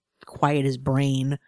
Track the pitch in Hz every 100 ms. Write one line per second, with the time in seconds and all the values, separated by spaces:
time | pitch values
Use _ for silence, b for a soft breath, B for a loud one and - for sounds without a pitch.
0 | _ _ - - 143 147 135 127 135 135
1 | 139 131 135 143